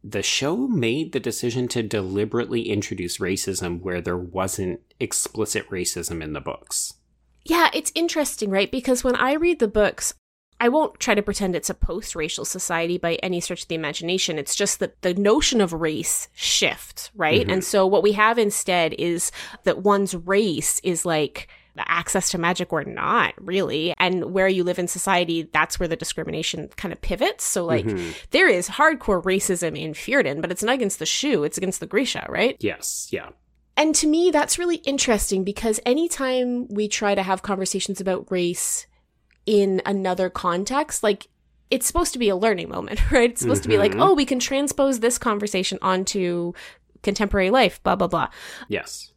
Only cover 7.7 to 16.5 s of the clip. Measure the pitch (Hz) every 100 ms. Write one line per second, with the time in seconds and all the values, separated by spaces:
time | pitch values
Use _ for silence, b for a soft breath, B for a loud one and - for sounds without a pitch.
7.7 | 330 - - 339 330 285 - 202 196 196
8.7 | 262 262 247 254 247 254 302 349 320 226
9.7 | 214 202 - - - _ _ _ _ 240
10.7 | 294 302 - - 208 208 202 196 175 -
11.7 | - - 196 - 170 151 - - 185 -
12.7 | 170 170 175 170 170 190 180 - 175 -
13.7 | 165 151 151 165 185 - 156 143 - 202
14.7 | - 190 _ 180 180 202 269 - 240 185
15.7 | 165 160 156 - - - - -